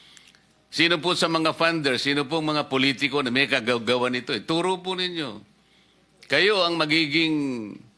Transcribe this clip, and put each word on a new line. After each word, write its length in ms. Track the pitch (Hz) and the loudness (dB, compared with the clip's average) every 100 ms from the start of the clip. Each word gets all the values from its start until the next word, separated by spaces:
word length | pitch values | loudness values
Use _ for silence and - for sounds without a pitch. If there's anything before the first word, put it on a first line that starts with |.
| - - - _ _ _ _ | -20 -20 -20 _ _ _ _
Sino 260 | - 165 170 | 0 2 2
po 160 | 165 | 0
sa 160 | 175 170 | 0 0
mga 240 | 165 160 | 2 0
funder, 480 | 147 165 165 139 123 | 2 0 2 0 0
sino 240 | 143 143 135 | 0 0 -2
po 160 | 160 | -2
mga 240 | 151 151 143 | 0 -2 0
politiko 560 | 131 139 131 139 139 | 0 0 0 -2 0
na 80 | 131 | 0
may 160 | 123 139 | 0 0
kagagawa 640 | 135 113 120 113 123 123 | 0 0 0 2 0 0
nito? 240 | 123 120 | -2 -4
Ituro 480 | 117 - 165 180 185 | -6 -2 -2 0 -2
po 160 | 180 180 | -4 -6
ninyo. 400 | 180 170 139 107 101 _ _ _ _ _ _ _ - | -6 -6 -8 -10 -18 _ _ _ _ _ _ _ -2
Kayo 400 | 143 185 208 170 | 2 4 4 2
ang 80 | 170 | 0
magiging 920 | 156 156 156 147 160 156 139 123 104 - - | 2 2 2 2 2 0 -2 -4 -8 -14 -20